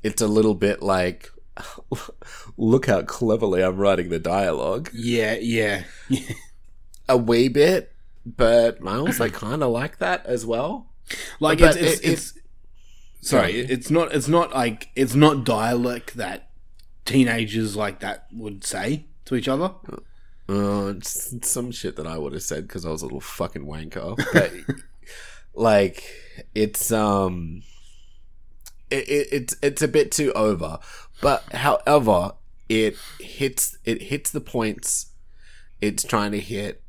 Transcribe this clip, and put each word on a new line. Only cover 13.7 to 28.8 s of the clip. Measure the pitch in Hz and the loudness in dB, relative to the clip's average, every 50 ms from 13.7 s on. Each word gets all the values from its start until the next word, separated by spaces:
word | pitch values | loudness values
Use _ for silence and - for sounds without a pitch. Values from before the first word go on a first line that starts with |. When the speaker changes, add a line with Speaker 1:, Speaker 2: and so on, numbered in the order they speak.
Speaker 2:
it's | 135 123 120 - | -2 -4 0 2
not, | 147 165 170 151 - | 4 4 4 4 0
it's | 147 123 135 | -2 2 4
not | 160 170 170 - - | 4 4 4 4 2
like, | 135 123 117 110 107 - - - | 0 0 0 -2 -4 -12 -10 0
it's | - 135 123 120 | 0 0 2 6
not | 139 151 156 151 139 117 | 8 8 8 8 4 0
dialect | 120 117 104 110 117 123 120 120 123 123 117 - - - | 0 0 2 2 2 2 2 0 0 -2 -4 -8 -12 -8
that | 117 107 92 101 - - - - - - - - - - - - - - | -8 -6 -6 -6 -10 -12 -16 -18 -18 -18 -18 -18 -18 -18 -18 -20 -12 -8
teenagers | - 110 135 127 120 117 117 113 104 104 113 110 107 98 | 2 4 6 6 6 4 0 -2 -2 0 -2 -2 0 0
like | 104 107 104 101 - | -2 -2 -2 -2 -4
that | - 107 104 - - - | -8 -8 -8 -8 -12 -16
would | - 113 113 104 101 98 - | -14 -12 -10 -10 -10 -8 -8
say | - - 98 95 113 151 151 - - - - - | -6 -4 -4 -2 -2 -2 -4 -4 -12 -18 -18 -6
to | - 131 | -2 -2
each | 123 - 135 | 0 0 0
other. | 131 143 170 190 190 - - - - - - - - - - - - - - - | 0 0 0 -2 -4 -8 -14 -14 -14 -14 -14 -16 -18 -18 -18 -18 -18 -16 -6 -2
Speaker 1:
Uh, | 98 101 101 101 101 101 98 98 101 | 0 0 2 2 0 0 0 -2 -4
it's, | 95 107 - - - - - 131 | -6 -8 -8 -8 -6 -8 -8 -10
it's | 120 - - | -6 -4 -2
some | - 131 120 123 | -2 -2 -4 -6
shit | 120 - - 95 73 - | -6 -6 -6 -8 -6 -6
that | 76 82 | -8 -6
I | 80 80 | -6 -6
would | 73 69 | -6 -6
have | 67 78 - | -6 -6 -6
said | - - 73 - - | -6 -6 -6 -8 -8
'cause | - 95 82 | -10 -8 -6
I | 82 | -6
was | 80 82 | -6 -6
a | 87 | -6
little | 65 - 69 | -8 -8 -10
fucking | - - - - - 85 - 80 69 | -10 -12 -6 -6 -6 -4 -4 -8 -10
wanker. | 71 73 78 80 78 - - - 80 104 127 - - | -10 -10 -10 -10 -10 -10 -10 -8 -8 -4 -4 -4 2
But, | - - 95 - - 90 - - 135 - - - - - - | 4 4 2 2 -2 -8 -6 -6 -6 -6 -8 -18 -18 -18 -18
<laughs> | - - - - - - - - - - | -18 -16 -16 -16 -16 -16 -18 -18 -16 -4
like, | - 113 113 107 101 98 92 - - - - - - - - - - - - - | 2 4 6 8 8 6 4 0 -6 -16 -16 -16 -18 -18 -16 -16 -16 -16 -8 0
it's, | 107 107 107 - - - - - | 0 0 0 0 -2 0 0 2
um, | 110 107 104 101 98 98 92 90 90 85 80 80 - - - - - - - - - - - - - - - - - - - - - - - - - | 2 4 4 4 4 2 2 0 -4 -6 -8 -8 -12 -14 -16 -18 -18 -18 -18 -18 -18 -18 -18 -18 -18 -18 -18 -18 -18 -18 -18 -18 -18 -18 -18 -18 -18